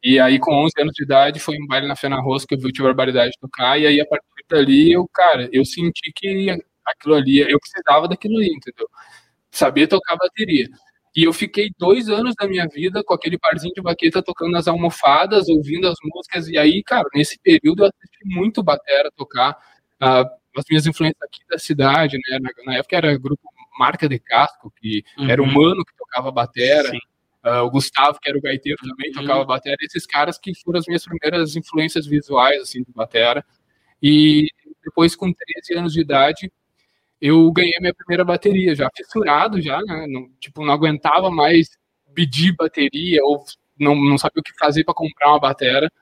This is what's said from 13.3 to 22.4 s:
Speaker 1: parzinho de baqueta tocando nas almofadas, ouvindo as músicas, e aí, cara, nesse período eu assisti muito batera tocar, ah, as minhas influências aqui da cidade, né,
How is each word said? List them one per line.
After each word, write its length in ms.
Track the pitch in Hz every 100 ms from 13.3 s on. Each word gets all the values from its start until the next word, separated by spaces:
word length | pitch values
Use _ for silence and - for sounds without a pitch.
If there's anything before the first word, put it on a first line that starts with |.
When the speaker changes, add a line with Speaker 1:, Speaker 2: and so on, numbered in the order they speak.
| 175
Speaker 1:
parzinho 360 | 165 160 170
de 80 | 180
baqueta 400 | 175 170 165 190
tocando 300 | 180 175 165
nas 140 | 175 170
almofadas, 840 | 170 170 - 233 156 196 208 170
ouvindo 360 | 160 143 160 185
as 120 | 170
músicas, 460 | 151 175 - 180 160
e 80 | 160
aí, 260 | 151 180
cara, 220 | - 240 -
nesse 240 | 143 151 -
período 460 | - 160 151 180
eu 40 | 196
assisti 320 | - _ _
muito 380 | 196 180 202 220
batera 480 | 175 147 - 139 147
tocar, 400 | _ 139 131 131 - _ _ _ _
ah, 240 | 131 127 127 - _ -
as 80 | -
minhas 160 | 156 151
influências 340 | 156 160 156
aqui 200 | - - _
da 120 | 165
cidade, 580 | - 147 135 143 151 135
né, 220 | 127 131